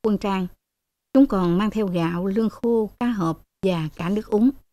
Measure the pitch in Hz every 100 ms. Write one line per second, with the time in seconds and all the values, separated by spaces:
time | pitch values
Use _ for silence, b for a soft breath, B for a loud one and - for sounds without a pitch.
0 | 220 202 208 190 180 - _ _ _ _
1 | _ 262 277 196 180 175 214 214 202 175
2 | 165 175 190 190 220 - 233 233 214 -
3 | 240 220 165 156 - _ 190 175 156 -
4 | 170 208 220 208 240 277 _